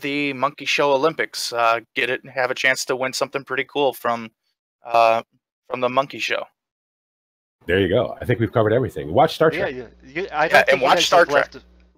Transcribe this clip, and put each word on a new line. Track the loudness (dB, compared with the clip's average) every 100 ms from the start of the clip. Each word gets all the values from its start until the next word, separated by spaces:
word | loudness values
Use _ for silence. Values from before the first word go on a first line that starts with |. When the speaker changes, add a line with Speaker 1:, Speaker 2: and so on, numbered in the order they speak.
Speaker 1:
the | -6 -4 -4
Monkey | -2 -4 -4 -4
Show | 0 2
Olympics. | 2 0 -2 -6 -6 -8
Uh, | 0 0 0 -4
get | -4 -4
it | -4
and | -6
have | -4 -4
a |
chance | 0 0 0 -2
to | -4
win | -4
something | -4 -4 -6
pretty | -6 -8
cool | -6 0 0
from, | 0 -4 -4 -8 _ _ _ _ _
uh, | -2 4 4 2 -4 _ _ _ _
from | -4
the | -2
Monkey | -2 -4 -6
Show. | -6 -6 -8 _ _ _ _ _ _ _ _ _ _ _
Speaker 2:
There | -2 0
you | 2
go. | 0 -2 -6
I | -4
think | -2
we've | 0
covered | 0 2
everything. | 0 -2 -8 -2
Watch | 2 2 2
Star | 0
Speaker 3:
Yeah, | 0 -6
Speaker 2:
Trek. |
Speaker 3:
yeah, | -8 -14 _ -12 -10
you, | -8
I | -2 2
don't |
Speaker 1:
Yeah, | 4
Speaker 3:
think | 4
Speaker 1:
and | 2
Speaker 3:
you |
Speaker 1:
watch | 4 2
Speaker 3:
guys | 4
Speaker 1:
Star | 4
Speaker 3:
have | 6
Speaker 1:
Trek. | 2 0
Speaker 3:
left, | -8 -20 _ _